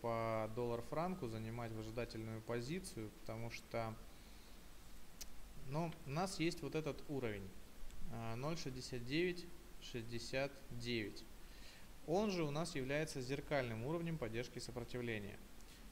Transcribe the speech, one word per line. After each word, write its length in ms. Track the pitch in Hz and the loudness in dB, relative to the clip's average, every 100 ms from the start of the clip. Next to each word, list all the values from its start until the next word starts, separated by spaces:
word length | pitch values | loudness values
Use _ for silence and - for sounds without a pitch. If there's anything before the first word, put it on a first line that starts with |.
по 480 | 117 113 113 110 110 113 | 2 4 4 4 4 2
доллар-франку, 720 | 120 117 113 147 180 185 123 | 2 2 2 2 2 2 0
занимать 440 | 113 110 120 117 | 0 -2 -2 -2
выжидательную 680 | 110 110 113 117 113 113 110 | -2 -2 0 0 -2 -2 -2
позицию, 680 | 113 120 123 180 190 120 107 - | 0 0 2 -2 -2 -4 -4 -4
потому 300 | - 113 117 | -4 -2 -2
что, 420 | - - 117 113 113 - - - - - - - - - - - - - - - - 131 | -4 -2 0 0 -2 -8 -10 -12 -12 -12 -12 -10 -10 -8 -8 -6 -6 -6 -4 -6 -4 0
ну, 220 | 147 170 151 131 | 2 2 0 -2
у 40 | |
нас 300 | 147 190 190 | 2 2 4
есть 220 | 160 170 | 4 4
вот 140 | 139 156 | 0 2
этот 280 | 156 170 - | 2 0 0
уровень, 380 | 139 120 101 98 - - - - - - | 2 2 0 -4 -6 -8 -4 -2 2 2
а, 240 | 113 113 117 | 2 0 2
ноль 220 | 143 165 | 2 0
шестьдесят 480 | 139 127 - 127 117 | 0 -2 -2 -2 2
девять 400 | 151 180 175 - - - - | 4 4 2 -4 -8 -8 -8
шестьдесят 680 | - 123 113 117 - 131 139 - - | -4 -4 -2 -2 0 2 2 -2 -6
девять. 540 | 120 120 117 104 - - - - - - - - - - | -2 2 2 2 -2 -8 -10 -10 -10 -10 -10 -12 -8 2
Он 240 | 180 214 | 4 6
же 120 | 185 | 4
у 80 | 151 | 4
нас 240 | 147 170 139 | 2 2 0
является 460 | 127 143 156 139 | 2 4 2 0
зеркальным 640 | 123 143 - 143 123 110 123 | 0 0 2 4 4 2 2
уровнем 320 | 170 165 160 | 2 2 0
поддержки 400 | 113 113 120 123 | 2 0 0 -2
и 40 | |
сопротивления. 760 | - 120 120 127 120 110 101 - - - - - - | -4 -2 -2 0 2 0 -2 -6 -10 -10 -10 -10 -8